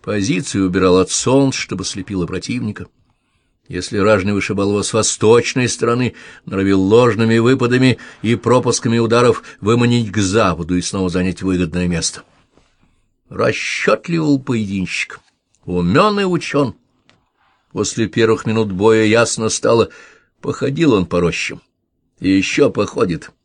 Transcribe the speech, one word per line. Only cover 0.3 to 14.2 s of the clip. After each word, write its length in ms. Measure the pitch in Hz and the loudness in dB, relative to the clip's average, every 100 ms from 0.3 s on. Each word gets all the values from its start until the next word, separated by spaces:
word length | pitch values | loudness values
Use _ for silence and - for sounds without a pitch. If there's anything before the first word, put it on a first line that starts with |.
| 175 143 101 | -2 -2 -2
убирал 320 | 95 92 92 90 | 0 2 4 4
от 140 | 90 | 2
солнца, 480 | - - 135 139 - | -2 2 2 2 -2
чтобы 260 | - 101 | -8 -8
слепило 420 | 95 - 95 98 85 | -8 -10 -8 -6 -4
противника. 600 | 92 87 120 113 104 92 _ _ _ _ _ _ _ _ | -6 -8 -6 -6 -10 -14 _ _ _ _ _ _ _ _
Если 280 | 90 90 104 | -10 -6 0
ражный 360 | 98 107 92 | 2 2 2
вышибал 380 | 101 95 98 98 | -2 -2 -2 0
его 120 | 101 | 0
с 100 | 95 | 0
восточной 760 | 110 104 - 107 120 117 - 120 | 0 -2 0 4 4 2 -2 -4
стороны, 460 | - 113 120 127 - - - | -2 -2 0 -2 -6 -20 -20
норовил 360 | - 98 98 98 | -10 -2 2 2
ложными 580 | 95 110 123 107 113 113 | 4 6 4 2 2 4
выпадами 600 | 113 135 120 123 127 117 - - | 4 2 2 2 2 2 -6 -8
и 140 | 104 | -2
пропусками 640 | 113 - 123 123 113 117 117 | -2 2 2 2 -2 0 0
ударов 440 | 113 117 123 113 - - | 2 4 4 2 -4 -8
выманить 520 | 98 120 120 120 110 | 0 2 4 2 0
к 60 | 98 | -2
западу 580 | 98 104 104 80 82 90 | 0 2 0 -2 -2 -2
и 60 | |
снова 260 | 90 101 92 | -2 -4 -2
занять 340 | 85 92 85 | -2 -2 -2
выгодное 440 | 92 90 87 85 90 | -2 -2 -2 -2 -2
место. 360 | 87 80 - - _ _ _ _ _ _ _ _ _ _ | -2 -4 -8 -20 _ _ _ _ _ _ _ _ _ _
Расчетливый 1120 | 90 117 - - - - - - 170 | -4 -2 -2 -6 -4 0 -2 -2 -2